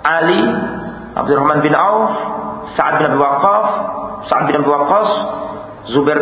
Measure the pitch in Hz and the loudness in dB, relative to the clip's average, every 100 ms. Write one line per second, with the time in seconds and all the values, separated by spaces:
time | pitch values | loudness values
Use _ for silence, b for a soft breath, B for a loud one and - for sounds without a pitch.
0 | 147 165 165 196 - - - - - - | 0 2 2 2 2 0 -4 -8 -10 -12
1 | - - - 143 143 151 147 151 185 220 | -8 -4 0 2 2 2 2 4 4 2
2 | 220 - - - - - - - 143 160 | 0 -2 -6 -6 -8 -10 -6 -2 0 2
3 | 151 139 139 139 196 208 214 - - - | 2 2 2 4 4 4 0 -2 -4 -6
4 | - - - - 143 151 143 143 139 202 | -8 -8 -2 0 2 0 2 2 2 2
5 | 214 208 - - - - - - - 127 | 2 -2 -4 -6 -8 -10 -14 -14 -2 0
6 | 143 147 | 2 2